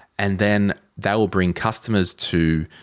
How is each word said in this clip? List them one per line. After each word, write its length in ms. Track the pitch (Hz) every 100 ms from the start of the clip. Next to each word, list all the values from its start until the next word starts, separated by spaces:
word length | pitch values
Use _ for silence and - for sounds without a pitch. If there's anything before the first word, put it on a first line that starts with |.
| _ -
And 200 | 101 95
then 360 | 104 104 101 - _ -
they 160 | 98 107
will 140 | 104
bring 240 | 95 90
customers 600 | 85 113 110 - 107 87
to, 540 | - - 87 80 80 82 -